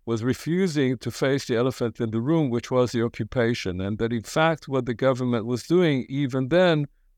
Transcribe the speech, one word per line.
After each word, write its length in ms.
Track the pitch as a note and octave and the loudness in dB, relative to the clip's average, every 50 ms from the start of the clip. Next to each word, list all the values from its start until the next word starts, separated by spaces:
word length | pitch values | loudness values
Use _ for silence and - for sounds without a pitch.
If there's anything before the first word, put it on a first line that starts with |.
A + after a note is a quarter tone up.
| - A2+ | -6 -4
was 160 | A#2 A2 A2+ | -4 -2 0
refusing 760 | C3 B2 - - D3+ E3 F#3 G3 F3+ C#3+ D3+ C3+ B2+ C3 A2+ | -2 -2 -2 -2 -2 0 0 0 0 2 2 2 2 0 -2
to 140 | - A#2+ | -6 -8
face 340 | - - D3 C3+ C#3 C3+ - | -4 -2 0 0 0 0 -2
the 100 | - B2 | -2 0
elephant 440 | A2 B2 C3 A#2+ - B2 A2+ G#2+ - | 2 2 0 0 -2 -4 -4 -2 -4
in 100 | A#2+ A2 | -6 -2
the 100 | G#2+ A2+ | -2 -2
room, 300 | A#2 C#3 E3 E3 D3+ B2+ | 0 2 2 2 2 2
which 220 | A#2 A#2+ - - | 0 -2 -2 0
was 200 | C3 B2+ B2 A2+ | 2 2 2 2
the 120 | - A#2 A2+ | 2 0 -2
occupation, 760 | A#2 A2+ - A2+ - - C3 A#2 A2+ A#2+ - - G2 F2 F#2 | -2 -2 -4 -8 -4 0 0 2 2 2 0 -2 -4 -4 -4
and 200 | F#2 G2 G#2+ G#2 | -4 -4 -2 -2
that 120 | A2+ A2+ | -2 -2
in 120 | A#2+ A2+ G2+ | -2 -4 -6
fact 440 | - - D#3 D#3+ E3 D#3+ - - - | -2 0 2 2 2 2 -2 -6 -4
what 200 | C3+ C3 B2 B2+ | -2 -2 -2 -2
the 80 | A#2 | -4
government 500 | G2+ C3 C3 C3 B2 B2+ B2 A#2+ A#2 G2+ | 0 2 2 2 2 0 0 0 0 -2
was 160 | A#2 B2 A2+ | -2 -4 -4
doing 460 | - - E3 F3+ F3+ D#3+ C#3+ C3 A2 - | -2 2 2 4 4 4 2 0 -2 -4
even 400 | C3+ C#3+ C#3+ B2+ B2+ C3 C3 B2 | -4 -2 -2 -2 0 -2 -2 2
then 380 | D#3+ F3+ F#3 F3 E3 D3+ C#3+ - _ _ _ _ _ | 4 4 4 4 4 2 0 -4 _ _ _ _ _